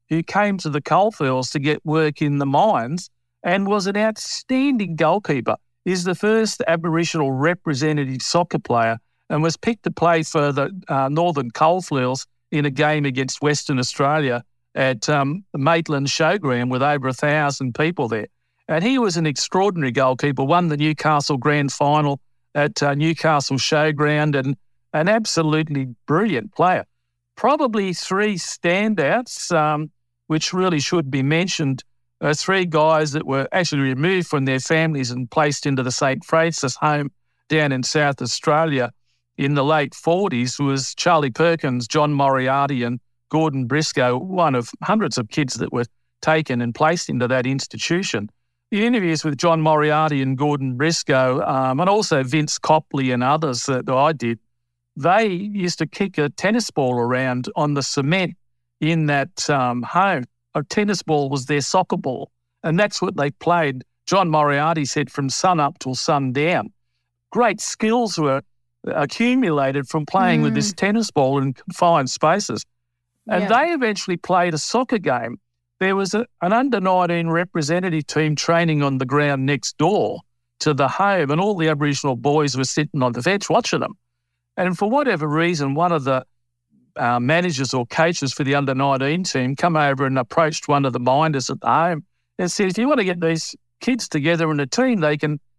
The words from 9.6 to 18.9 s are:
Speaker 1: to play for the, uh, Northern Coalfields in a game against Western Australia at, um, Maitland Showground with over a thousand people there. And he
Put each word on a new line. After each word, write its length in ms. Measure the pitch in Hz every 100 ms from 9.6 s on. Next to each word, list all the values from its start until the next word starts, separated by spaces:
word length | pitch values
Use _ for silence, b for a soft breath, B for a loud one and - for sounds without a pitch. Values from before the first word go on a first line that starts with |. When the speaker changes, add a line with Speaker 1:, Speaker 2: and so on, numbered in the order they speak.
| - 233
Speaker 1:
to 60 | 175
play 320 | - 170 165
for 280 | 156 160 143
the, 200 | 139 143 190 -
uh, 200 | 139 135
Northern 400 | 151 175 147 120
Coalfields 760 | - 160 185 175 139 127 131 - _ _
in 140 | 147
a 60 | 143
game 340 | 135 151 151
against 360 | 143 127 131 -
Western 360 | 147 147 - 131
Australia 640 | 123 - 139 156 139 120 - _ _
at, 340 | 151 131 123 -
um, 360 | 147 139 175 -
Maitland 520 | 143 143 170 160 143 139
Showground 600 | - 160 202 143 123 123
with 120 | 127
over 240 | 143 147 131
a 40 |
thousand 600 | 127 147 151 143 139 131
people 340 | 113 160 175 120
there. 180 | 110 107 _ _ _ -
And 160 | 160
he 160 | 214